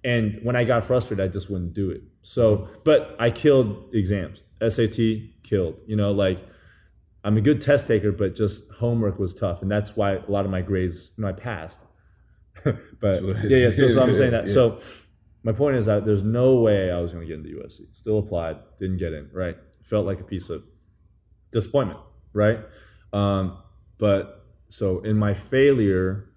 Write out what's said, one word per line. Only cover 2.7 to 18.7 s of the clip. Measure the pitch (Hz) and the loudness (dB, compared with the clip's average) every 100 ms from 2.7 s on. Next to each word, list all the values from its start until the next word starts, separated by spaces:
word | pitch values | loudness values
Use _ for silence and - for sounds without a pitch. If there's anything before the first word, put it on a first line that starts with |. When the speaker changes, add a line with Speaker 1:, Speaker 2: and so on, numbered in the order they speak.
| - - | -4 4
Speaker 1:
but | - - - | 4 2 -2
I | 120 | -2
killed | - 151 135 110 98 - | 2 4 4 4 -4 -4
exams. | 110 92 101 80 92 _ _ | -2 0 -2 -4 -14 _ _
S | 113 117 | -2 2
A | 110 | 0
T | 104 113 110 - _ | 2 0 -2 -8 _
killed, | - 98 85 - - | -4 -2 -2 -6 -6
you | 107 | -2
know, | 101 101 95 | 0 2 0
like, | 90 - _ _ _ _ _ _ _ 104 | -2 -10 _ _ _ _ _ _ _ 0
I'm | 107 | 2
a | |
good | 110 147 | 4 2
test | - 143 - | 2 0 2
taker, | 110 104 98 | 0 0 -2
but | 98 - | -4 -2
just | 104 - - | -4 -4 -18
homework | - 120 117 104 92 | -6 -2 0 -2 -2
was | 95 | -6
tough. | - 98 85 | -4 -6 -4
And | 98 | -2
that's | 104 104 - | -2 -4 -2
why | 101 | -2
a | 95 - | -2 -2
lot | 101 98 | -4 -2
of | |
my | 92 | -4
grades, | 90 98 92 85 - - | -2 -2 -2 -6 -18 -8
you | |
know, | 104 | -8
I | |
passed. | - 123 92 80 - | -6 -10 -10 -12 -20
<laughs> | _ _ _ _ _ _ _ - 139 110 - - | _ _ _ _ _ _ _ -6 -4 -4 -10 -4
But | 104 92 | 0 0
Speaker 2:
Sure. | 95 98 104 | -2 -2 4
Speaker 1:
yeah, | 131 120 | 4 4
yeah, | |
so, | 95 127 | 4 4
so | 117 | 4
I'm | 127 95 | 4 4
saying | 127 | 2
that. | 117 98 | 0 0
Speaker 2:
<laughs> | |
Yeah. | |
Speaker 1:
So | 117 117 107 - - _ _ _ _ | 2 2 0 -18 -20 _ _ _ _
my | 113 98 | -4 0
point | 147 127 | 0 0
is | 107 | 2
that | 104 107 | 0 2
there's | 101 | 0
no | 104 120 127 131 113 | 0 2 4 6 4
way | 101 92 | 4 0
I | 87 | -2
was | 85 | -4
gonna | 85 82 | -8 -12
get | 78 | -12
into | 78 | -12
U | - 62 | -16 -16
S | - | -20
C. | - | -20
Still | - 110 107 | -12 -2 -2
applied, | 98 87 82 76 - | -2 -6 -6 -10 -16